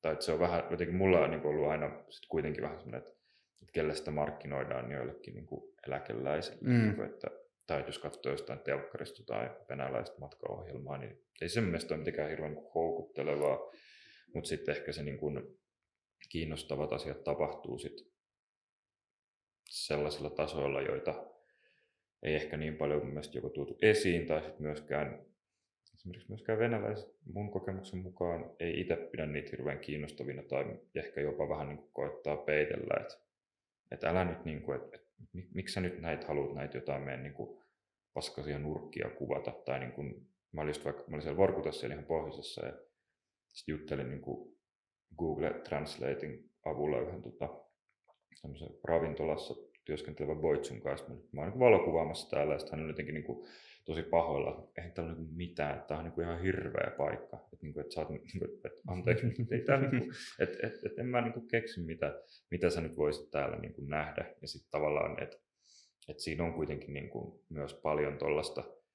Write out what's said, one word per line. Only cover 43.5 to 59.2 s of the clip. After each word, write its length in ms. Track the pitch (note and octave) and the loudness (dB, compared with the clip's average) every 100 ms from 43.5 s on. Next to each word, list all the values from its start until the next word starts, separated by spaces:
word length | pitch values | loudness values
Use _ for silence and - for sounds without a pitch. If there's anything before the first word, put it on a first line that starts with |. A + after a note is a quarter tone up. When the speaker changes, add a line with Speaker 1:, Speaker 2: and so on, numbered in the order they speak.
Speaker 1:
sit 140 | - - | -12 -6
juttelin 420 | D#2 - C#2 B1+ | -6 -2 -4 -2
niinku 480 | C#2 - - - - _ _ _ _ _ D#2+ | -6 -6 -8 -10 -20 _ _ _ _ _ -2
Google 360 | E2 D2 D#2 - | 0 2 0 0
Translatein 880 | - D2 D2 - C2+ C#2 - - - _ D#2 | -2 -2 -2 -4 -2 -2 -4 -8 -14 _ -4
avulla 360 | D2+ D2 C2 | 0 2 2
yhden 200 | B1 G#1+ | 0 -4
tota, 280 | A1+ - C2+ - - _ _ _ _ _ _ - | -10 -6 -6 -6 -18 _ _ _ _ _ _ -16
tämmösen 280 | C#2+ C#2+ - - | -14 -10 -12 -8
ravintolassa 680 | - E2 D#2+ D#2 D#2+ D2+ - - - _ - | 2 4 4 0 0 0 -2 -8 -12 _ -6
työskentelevän 520 | D2+ - D2+ D2 D2+ | -4 -4 -4 -2 2
boitsun 440 | D#2+ D2 C#2+ - | 4 4 0 -4
kanssa. 260 | C2+ C#2 - | -2 -4 -6
Mä, 60 | B1 - | -14 -10
mä 100 | C#2+ | -6
oon 60 | D#2+ | -4
niinku 120 | A#2+ | 8
valokuvaamassa 680 | B2 G2 - D#2+ D#2+ E2 - | 10 10 10 4 2 -2 0
täällä, 240 | - D2 | 2 4
ja 60 | C#2+ | 2
sit 120 | - | 0
hän 100 | D2+ | -4
on 60 | D#2+ | -4
jotenkin 260 | D2+ C#2 | -4 -4
niinku 340 | D#2 D2 - - - - - - | -4 -4 -8 -10 -18 -20 -14 -4
tosi 180 | D#2+ | -2
pahoilla, 460 | - E2+ E2 C#2+ - - | 4 4 6 4 2 -2
että 220 | - - | -10 -10
eihän 120 | E2+ | -8
täällä 200 | E2+ E2 | -4 -4
niinku 200 | E2 D#2+ E2 | -4 -6 -6
mitään, 400 | F2 - D2 C#2+ | -6 -2 -2 -2
että 120 | - | -4
tää 100 | D#2 | -4
on 60 | |
niinku 180 | E2 E2 | -2 -2
ihan 200 | E2+ E2+ | -2 2
hirveä 500 | F#2 - - - - - | 2 2 0 0 0 2
paikka. 500 | C#2 - - - - | 0 0 -6 -14 -16
Et 80 | - | -12
niinku, 180 | D2+ D2 | -8 -6
et 120 | D2 | -6
sä 100 | - | -4
oot 80 | D#2 | -4
nyt 120 | - | -4
niinku, 360 | - F#2 - - - | -6 -6 -4 -6 -12
et 60 | - - | -12 -6
anteeksi, 400 | F2+ F2+ - | 0 4 4